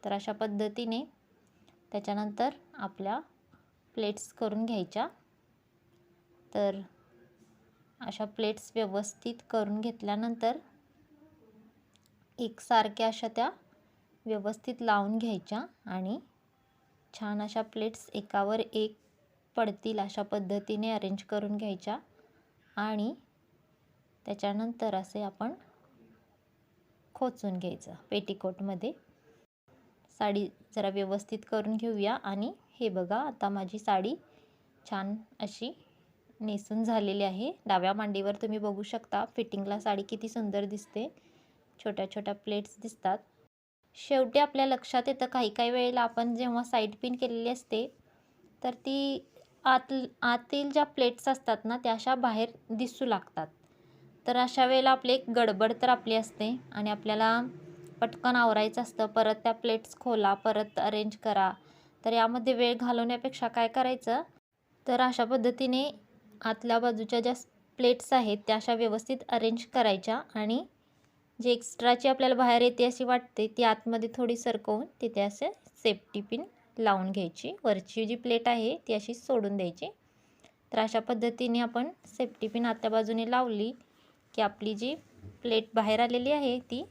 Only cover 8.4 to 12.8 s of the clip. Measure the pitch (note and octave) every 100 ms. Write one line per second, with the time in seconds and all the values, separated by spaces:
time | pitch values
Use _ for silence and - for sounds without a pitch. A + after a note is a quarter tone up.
8.4 | G#3+ G#3+ - A3+ G#3 G3 G#3 - A#3 A#3
9.4 | _ A3+ G#3 G#3 A3+ A3+ G3+ G#3 A#3 A#3
10.4 | A#3 C#4 - _ _ _ _ _ D#4 _
11.4 | A3 A3 - _ _ _ _ _ _ -
12.4 | A#3 A3+ - A#3